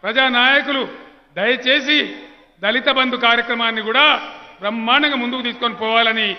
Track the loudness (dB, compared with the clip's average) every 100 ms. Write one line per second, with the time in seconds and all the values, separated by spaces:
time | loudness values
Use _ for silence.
0 | -2 0 2 4 4 4 2 -4 -4 -10
1 | -20 -20 _ -4 0 0 2 0 2 0
2 | 0 -8 -18 -20 _ _ -2 0 0 0
3 | 0 2 2 2 0 -2 -2 -2 -2 2
4 | 4 2 -4 -16 -20 -8 -6 -4 0 2
5 | 2 -2 -4 -4 -6 -4 -4 -4 -2 2
6 | 2 0 -2